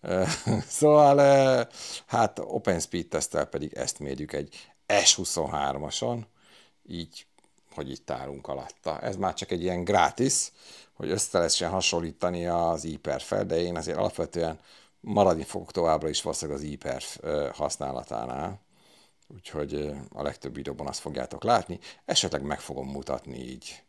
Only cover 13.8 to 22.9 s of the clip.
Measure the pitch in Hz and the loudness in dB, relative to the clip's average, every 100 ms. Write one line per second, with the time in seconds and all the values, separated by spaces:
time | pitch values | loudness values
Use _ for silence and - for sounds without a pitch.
13.8 | 78 78 104 - 80 85 82 80 _ - | -4 0 -2 -2 -4 -2 -2 -4 _ -20
14.8 | _ _ - 104 98 82 - 95 90 - | _ _ -2 4 6 4 -2 -8 -6 0
15.8 | 82 78 78 73 - 73 76 71 76 71 | 2 2 0 -4 -4 -4 -4 -6 -6 -8
16.8 | 71 65 - - 80 76 69 - 76 - | -6 -8 -8 -10 -4 -2 -2 -2 -4 -2
17.8 | 69 64 - 57 62 64 87 98 _ _ | -6 -6 -6 -6 -6 -6 -6 -8 _ _
18.8 | _ _ _ _ _ 98 - 78 73 73 | _ _ _ _ _ -20 -10 -6 -4 -4
19.8 | 73 71 62 - 73 71 69 67 69 65 | -6 -8 -12 -6 -6 -4 -10 -8 -10 -6
20.8 | 71 69 80 67 62 - 113 120 - 85 | -8 -6 -8 -6 -6 -4 2 2 0 -12
21.8 | - - - - 90 76 69 69 - 67 | -14 -16 -2 0 0 -2 -4 -6 -8 -10
22.8 | 67 | -8